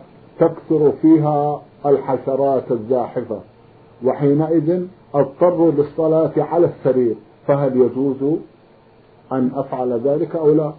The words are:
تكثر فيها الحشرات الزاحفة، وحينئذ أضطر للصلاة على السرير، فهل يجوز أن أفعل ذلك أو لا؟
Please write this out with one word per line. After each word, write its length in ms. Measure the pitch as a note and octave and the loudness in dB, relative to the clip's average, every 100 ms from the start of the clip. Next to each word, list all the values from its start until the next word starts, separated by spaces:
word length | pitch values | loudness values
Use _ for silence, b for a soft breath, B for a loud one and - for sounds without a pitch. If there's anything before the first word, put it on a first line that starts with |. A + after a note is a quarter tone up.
| - - - - | -14 -20 -20 0
تكثر 520 | E3 D#3+ - D#3 D3 - | 0 0 -2 2 2 2
فيها 600 | D#3+ D#3+ D3 D3 D3 C#3+ - _ C#3+ | 4 4 4 0 -2 -4 -10 _ 0
الحشرات 840 | C#3 C3+ C3 - C3 C#3 C3+ - | 0 0 -4 -2 0 0 0 -2
الزاحفة، 680 | A#2+ G#2+ B2+ A#2 B2+ A2 G#2 - _ - - - - | -6 -2 -2 -2 -8 -8 -12 -12 _ -20 -20 -20 -4
وحينئذ 840 | B2 C3+ C#3+ C#3+ D#3 E3 D3+ F3+ F3+ - _ | -4 0 2 2 2 0 0 -2 -4 -14 _
أضطر 560 | C#3+ C3+ - F3 E3+ E3 | -2 -2 2 0 4 2
للصلاة 640 | C#3+ D3 - D#3+ D#3+ D#3 D#3 | 2 -2 -2 0 2 0 -2
على 300 | D3 E3 E3 | -2 2 0
السرير، 480 | - C#3 B2+ A#2+ G#2+ - _ - | 0 0 0 0 -2 -12 _ -2
فهل 300 | C#3+ C#3 B2 | 0 0 2
يجوز 600 | A#2+ B2+ C#3 C3+ C#3 E3+ - _ _ _ _ _ _ _ _ | 2 2 -4 -2 -2 -4 -6 _ _ _ _ _ _ _ _
أن 180 | C3 B2+ | -2 -2
أفعل 460 | C#3 C3+ C3 B2 A#2+ | -4 -6 -6 -4 -2
ذلك 360 | C3+ D3+ D#3 E3 | -2 -2 -2 0
أو 180 | D3+ | 2
لا؟ 180 | D#3 D3+ | 2 0